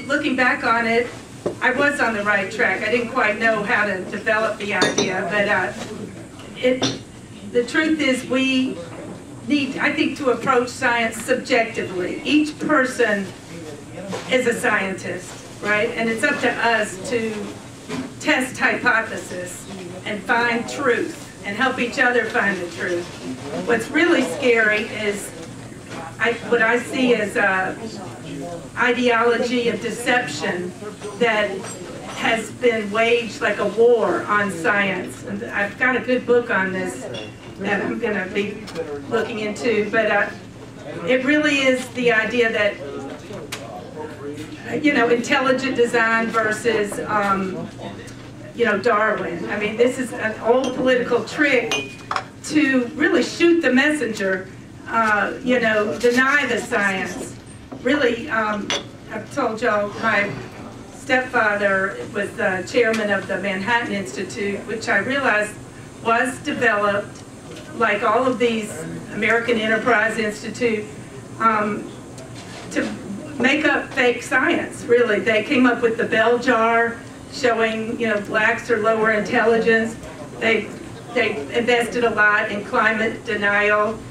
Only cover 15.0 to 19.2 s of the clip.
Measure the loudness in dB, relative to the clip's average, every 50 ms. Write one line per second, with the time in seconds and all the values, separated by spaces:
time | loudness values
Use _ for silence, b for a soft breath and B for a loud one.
15 | -6 -8 -8 -8 -10 -12 -14 -16 -16 -16 -12 -6 -2 0 2 2 2 0 0 -2
16 | -2 -2 0 0 0 0 0 2 0 0 0 2 2 2 2 2 0 -2 -4 -8
17 | -6 -4 -2 -2 -2 -2 -4 -6 -8 -8 -10 -12 -14 -16 -16 -16 -12 -8 -6 -6
18 | -6 -8 -10 -4 0 0 2 2 0 -2 -2 0 0 0 0 2 2 2 2 2
19 | 2 -2 -6 -8